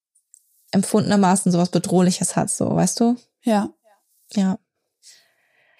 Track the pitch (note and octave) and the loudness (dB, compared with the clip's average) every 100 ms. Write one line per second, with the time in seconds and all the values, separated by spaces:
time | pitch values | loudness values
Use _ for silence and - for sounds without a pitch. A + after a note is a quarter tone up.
0 | _ _ _ _ _ _ _ F#3+ F#3+ G#3+ | _ _ _ _ _ _ _ -2 0 -2
1 | - G3+ F#3 G3 F#3 F3 F3 F3 - F3+ | 2 2 2 2 2 0 0 -2 0 2
2 | F3+ F#3 F3+ E3+ - - - E3 F3+ - | 2 0 -4 -4 -4 -4 -2 0 -2 0
3 | A#3 B3 _ _ B3 G#3 - - _ _ | -2 -2 _ _ -2 -2 -2 -10 _ _
4 | _ _ _ G#3 F#3+ - _ _ _ _ | _ _ _ -2 -2 -4 _ _ _ _
5 | - - _ _ _ _ _ | -20 -20 _ _ _ _ _